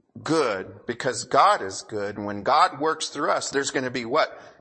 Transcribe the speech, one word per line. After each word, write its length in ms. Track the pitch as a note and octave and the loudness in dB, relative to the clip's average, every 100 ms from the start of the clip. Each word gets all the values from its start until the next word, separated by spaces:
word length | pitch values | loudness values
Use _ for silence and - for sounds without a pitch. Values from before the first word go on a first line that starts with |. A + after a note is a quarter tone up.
| _ A2+ | _ -10
Good, 640 | G#2+ D#3+ B2+ G2 F#2+ G2+ - | 0 2 2 0 -6 -12 -8
because 380 | A#2 C#3 A2 | -4 -2 -4
God 380 | A2 C3+ F3+ G3 | 0 6 6 4
is 200 | G2 F#2+ | -2 -8
good. 340 | - G#2+ G2+ G#2 | -8 -6 -6 -4
And 100 | G#2 | -6
when 160 | G#2 | -2
God 380 | G2 D3+ F#3 C#3 | 2 4 4 2
works 300 | D#3 D#3 - | -2 -2 -6
through 200 | C#3+ E3+ | -4 0
us, 200 | E3+ - | 0 0
there's 200 | C#3 C3+ | -2 -2
gonna 200 | D3 B2+ | -2 -4
be 140 | B2+ | -4
what? 360 | A2+ D3+ C3 - - - | -2 0 0 -2 -20 -18